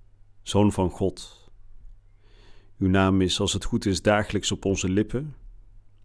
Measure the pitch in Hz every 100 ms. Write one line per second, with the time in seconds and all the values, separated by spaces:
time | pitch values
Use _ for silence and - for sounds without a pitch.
0 | - - - - - 98 104 95 90 -
1 | 95 - - - - - - - - -
2 | - - - - - - - - 95 95
3 | 95 95 92 - 101 98 - 117 104 92
4 | 107 104 104 101 - 104 98 92 92 95
5 | 107 120 151 - - - - - - -